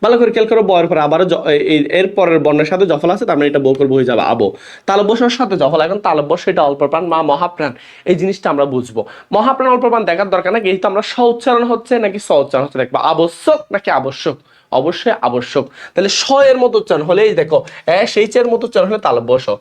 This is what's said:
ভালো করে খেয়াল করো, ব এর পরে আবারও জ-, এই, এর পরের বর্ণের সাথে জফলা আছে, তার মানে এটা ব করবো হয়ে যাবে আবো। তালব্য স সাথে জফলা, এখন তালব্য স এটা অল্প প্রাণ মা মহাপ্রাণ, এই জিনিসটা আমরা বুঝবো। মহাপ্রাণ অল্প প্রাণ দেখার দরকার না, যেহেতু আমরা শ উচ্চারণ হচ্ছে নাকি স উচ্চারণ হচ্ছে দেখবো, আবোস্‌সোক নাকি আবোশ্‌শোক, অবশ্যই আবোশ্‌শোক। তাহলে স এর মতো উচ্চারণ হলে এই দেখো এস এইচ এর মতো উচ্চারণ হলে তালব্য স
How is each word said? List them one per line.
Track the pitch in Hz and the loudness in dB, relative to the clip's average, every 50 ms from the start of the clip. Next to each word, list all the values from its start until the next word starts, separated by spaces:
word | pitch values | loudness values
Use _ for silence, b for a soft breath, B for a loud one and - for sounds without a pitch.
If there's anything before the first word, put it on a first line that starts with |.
| - | 2
ভালো | 208 233 | 2 2
করে | 240 240 233 | 4 4 2
খেয়াল | - - 220 214 | 2 2 0 2
করো, | 226 226 220 | 2 2 2
ব | 185 190 | 4 2
এর | 175 170 170 | 2 2 2
পরে | 175 160 | 0 0
আবারও | 151 147 147 160 185 | 0 2 2 2 2
জ-, | 185 170 156 - 160 151 147 147 | 2 0 -2 0 0 0 0 2
এই, | - 160 151 143 139 | 2 2 2 0 2
এর | - 170 190 - | 0 0 0 0
পরের | 196 - 190 175 165 160 | 0 0 2 4 4 2
বর্ণের | 147 147 151 147 151 151 | 2 2 2 2 0 0
সাথে | - 180 190 | 2 0 2
জফলা | 190 165 147 - 185 175 | 2 0 0 0 0 0
আছে, | 208 247 | 0 0
তার | 220 175 | -2 0
মানে | 147 143 147 | 2 2 2
এটা | 147 147 | 0 2
ব | 139 131 131 | 2 2 2
করবো | 131 143 139 131 | 2 2 2 2
হয়ে | 135 131 120 | 2 2 2
যাবে | 127 113 90 | 0 0 0
আবো। | 69 113 117 110 98 95 B B B B B B | 0 0 0 0 -2 -2 B B B B B B
তালব্য | - 190 202 208 196 220 | -2 0 0 2 2 0
স | 233 247 240 | 0 0 0
সাথে | 240 - 262 214 196 | 0 -2 -4 -2 -2
জফলা, | 175 151 135 156 165 151 | 0 0 0 2 2 0
এখন | 160 185 208 | 0 -2 -4
তালব্য | 208 196 170 156 147 143 156 | -2 -2 0 0 0 -2 -2
স | 175 - - | -2 -2 -2
এটা | 190 - 165 | 0 0 2
অল্প | 143 143 139 151 143 | 0 0 0 -2 -2
প্রাণ | 143 160 175 | -2 -2 -2
মা | 175 165 160 160 | -2 -2 -2 0
মহাপ্রাণ, | 151 143 143 175 175 175 - 160 143 123 B B B B B B | 0 0 0 -2 -4 -6 -6 -8 -8 -8 B B B B B B
এই | - 180 | -2 -2
জিনিসটা | 170 160 190 196 190 - 196 | 0 0 -4 -4 -4 -4 -4
আমরা | 160 143 143 | 0 0 0
বুঝবো। | 143 135 127 123 127 107 110 107 B B B B B - | 0 0 -4 -6 -6 -6 -8 -8 B B B B B -2
মহাপ্রাণ | 196 220 247 269 269 262 262 | 0 0 0 0 0 0 0
অল্প | 254 247 254 | 0 2 2
প্রাণ | 240 226 233 220 | 0 0 0 0
দেখার | 175 170 170 202 196 | 0 0 -2 -2 -2
দরকার | 185 185 180 180 190 | -2 -2 -2 0 -2
না, | 233 | -2
যেহেতু | 214 190 185 190 185 214 | 0 0 -2 0 -2 -2
আমরা | 196 196 214 | -2 -2 -4
শ | - - - 247 233 | -6 -2 0 2 2
উচ্চারণ | 240 233 - 277 247 240 240 | 2 0 0 0 0 2 2
হচ্ছে | 240 247 233 233 - 254 247 | 0 -2 -4 -2 -2 -2 0
নাকি | 226 208 190 208 | 0 -2 -4 -4
স | 208 - 185 151 | -4 0 0 0
উচ্চারণ | 139 135 - 135 131 | 0 2 0 -2 -2
হচ্ছে | 143 - 131 | -2 -4 -4
দেখবো, | 131 - - 143 - | -4 -2 -2 -2 0
আবোস্‌সোক | 147 160 156 160 170 170 - - - 311 302 302 - | 0 0 2 0 -2 -2 -4 0 0 0 0 0 -4
নাকি | - 202 - - | -6 -6 -2 0
আবোশ্‌শোক, | 180 139 135 135 131 - - 175 139 - _ b b b b b b | -2 -2 -2 -2 -8 -6 -6 -6 -6 -6 _ b b b b b b
অবশ্যই | 123 135 156 175 - - 247 220 - | -2 0 -2 -4 -4 -2 -2 -2 0
আবোশ্‌শোক। | - 123 120 123 123 - - 151 127 - B B B B | -2 -2 -2 -2 -6 -4 -4 -4 -4 -4 B B B B
তাহলে | B - 180 202 - | B -2 -2 -2 0
স | - - - 269 277 277 | -2 -2 0 2 4 4
এর | 269 262 254 | 4 4 4
মতো | 247 247 233 226 | 2 2 0 0
উচ্চারণ | 208 - 185 160 151 | 0 0 -2 -2 0
হলে | 151 180 170 214 | 0 2 2 2
এই | 214 208 | 2 2
দেখো | 151 160 147 156 143 - B B B B - 160 | 0 -2 2 2 -2 -2 B B B B -2 0
এস | 185 208 233 - | 0 0 0 0
এইচ | - 208 226 220 | 0 -2 0 2
এর | 247 240 240 | 0 0 2
মতো | 233 233 226 | 0 -2 -2
উচ্চারণ | 240 - - - 190 | -2 0 0 0 0
হলে | 214 214 | -2 -2
তালব্য | - 160 131 120 117 117 127 127 | -2 0 -2 -2 0 0 0 0
স | 131 - 104 101 | 0 -2 -6 -6